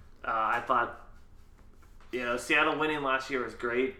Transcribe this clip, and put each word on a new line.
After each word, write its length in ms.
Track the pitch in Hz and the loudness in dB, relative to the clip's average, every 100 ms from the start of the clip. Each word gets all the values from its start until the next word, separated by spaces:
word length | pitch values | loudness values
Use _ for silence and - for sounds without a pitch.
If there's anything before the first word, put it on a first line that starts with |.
| - - 127 | -20 -10 -4
Uh, 60 | |
I 280 | 113 110 117 117 | 0 2 0 2
thought, 320 | 123 117 - - - - - - - - - - - - | 2 0 -4 -18 -20 -20 -20 -20 -20 -20 -20 -20 -20 -8
you 120 | 123 | -4
know, 120 | 120 123 | -2 -2
Seattle 420 | - 151 156 147 | 4 4 4 2
winning 240 | 156 151 | 0 0
last 280 | 135 131 - | 0 0 0
year 120 | 131 | -4
was 140 | 113 - | -4 -4
great 400 | 120 120 131 - | -2 0 0 -2